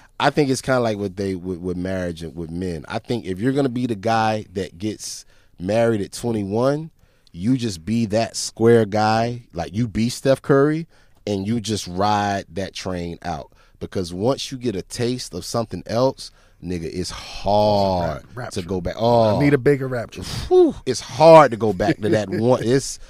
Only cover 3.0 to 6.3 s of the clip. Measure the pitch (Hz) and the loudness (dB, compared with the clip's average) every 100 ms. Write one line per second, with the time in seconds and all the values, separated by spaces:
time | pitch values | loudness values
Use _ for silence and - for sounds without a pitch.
3 | - 117 90 92 127 139 139 120 123 104 | -6 -6 -6 -4 0 0 0 -2 -4 -2
4 | 110 113 110 110 - 92 90 85 107 95 | 0 0 0 -2 -6 -8 -8 -6 -8 -6
5 | - - - _ _ - 92 110 117 110 | -12 -14 -18 _ _ -8 -2 2 2 0
6 | 92 - 120 | -4 -6 -4